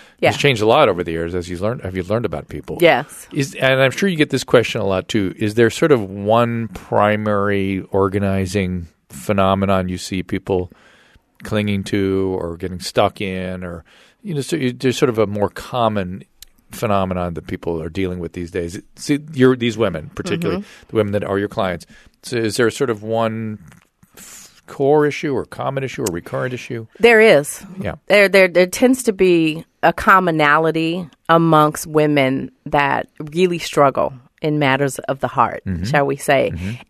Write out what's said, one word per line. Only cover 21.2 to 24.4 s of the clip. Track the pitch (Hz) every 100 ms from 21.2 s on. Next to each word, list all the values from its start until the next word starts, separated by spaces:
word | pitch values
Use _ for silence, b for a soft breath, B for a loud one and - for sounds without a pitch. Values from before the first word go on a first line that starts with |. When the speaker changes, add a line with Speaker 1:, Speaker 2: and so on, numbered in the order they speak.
Speaker 2:
are | 90 98
your | 101
clients. | - 95 87 - b b b
So | - 123
is | 113 101
there | 113
sort | - 135
of | 107
one | 107 113 113 110 110 107 80 - _ _ _ -
f-, | - -